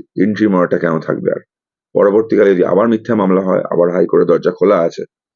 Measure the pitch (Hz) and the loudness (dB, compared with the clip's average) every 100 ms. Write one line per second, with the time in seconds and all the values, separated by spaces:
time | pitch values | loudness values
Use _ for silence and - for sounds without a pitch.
0 | - - 101 101 107 92 85 87 82 80 | -6 -4 -2 0 0 0 0 -2 -2 -4
1 | - - - - - _ _ _ _ - | -4 -4 -4 -6 -10 _ _ _ _ 0
2 | 101 101 110 98 101 90 - 90 117 110 | 2 2 0 2 2 2 2 2 0 -2
3 | 110 110 95 92 95 92 - - 87 87 | -2 -2 0 0 0 -2 -2 -2 0 0
4 | 90 85 87 82 82 - 92 98 82 - | 0 0 2 0 0 0 0 2 0 -6
5 | - _ _ | -14 _ _